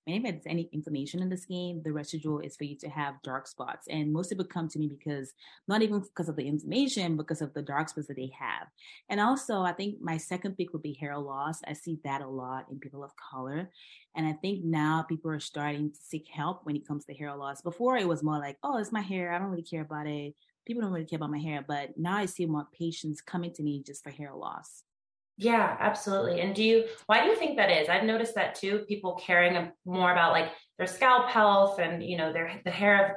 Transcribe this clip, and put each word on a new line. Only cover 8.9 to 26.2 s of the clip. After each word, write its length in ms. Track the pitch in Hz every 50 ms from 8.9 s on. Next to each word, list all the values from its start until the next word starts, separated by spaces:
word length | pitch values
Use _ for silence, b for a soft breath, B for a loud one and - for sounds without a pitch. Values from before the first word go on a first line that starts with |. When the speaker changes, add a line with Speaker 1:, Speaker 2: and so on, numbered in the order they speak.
| B B B B
Speaker 1:
And 120 | 202 208
also, 420 | 208 240 269 277 - - 220 190
I 100 | 185 175
think 280 | 175 180 196 208 208 -
my 180 | - 170 165 160
second 380 | - - 180 180 - 196 190
pick 160 | - 175 175
would 100 | - 156
be 100 | 156 151
hair 260 | 135 - 151 143 143 147
loss. 440 | 143 139 135 135 143 156 165 - -
I 60 | -
see 260 | 147 - - 170 165 151 -
that 160 | 143 139 139
a 80 | 139 131
lot 420 | 135 131 127 127 131 131 127 -
in 80 | 139 143
people 240 | - 135 139 139
of 80 | 143 135 _
color. 560 | - - - 135 131 127 131 143 160 190 190 B B B B B B B B B
And 100 | 160 160
I 100 | 156 156
think 300 | - - 190 202 185 170
now 380 | 165 165 151 151 156 160 160
people 300 | 160 - 165 156 - 160
are 80 | 156 147
starting 500 | - - - 151 147 147 147 143 151 151
to 80 | 147 -
seek 300 | - - - 151 - -
help 320 | - 151 147 170 180 - -
when 120 | 156 147
it 100 | 143 -
comes 200 | - 147 147 -
to 80 | - 143
hair 200 | 147 151 147 143
loss. 260 | 143 139 139 139 -
Before, 360 | - 175 170 - 240 247 254
it 100 | 240 190
was 160 | 175 170 143
more 160 | 151 151 151 147
like, 200 | 143 139 139 -
"Oh, 140 | - 285 277
it's 160 | 226 208 208
my 80 | 226 214
hair. 320 | 196 185 190 185 175 175
I 60 | 175 175
don't 100 | 196 196
really 120 | 185 170
care 200 | 160 - 175 156
about 240 | 151 151 156 151 151
it. 280 | 151 147 147 143 147 147 _ _ _ _ _ -
People 180 | - 233 240
don't 100 | 220 196
really 140 | 180 165 160
care 100 | 156 165
about 160 | 156 156 147
my 80 | 151 147
hair." 240 | 156 160 151 143 139
But 320 | 143 147 143 143 - - 160
now 180 | 160 175 196
I 100 | 208 202
see 200 | 185 - - 175
more 220 | 160 151 147 147 -
patients 480 | _ - 170 165 165 - - 156 147 -
coming 320 | - - - 180 175 170 170
to 100 | - 151
me 180 | 147 143 139
just 220 | 135 - 143 - -
for 60 | 147
hair 220 | 139 151 147 139
loss. 520 | 135 - - - - - - - - - - _ _ _ _ _ _ _ _ _ _ -
Speaker 2:
Yeah, 360 | 196 233 233 220 196 165 - -
absolutely. 600 | - 214 208 - - 202 196 196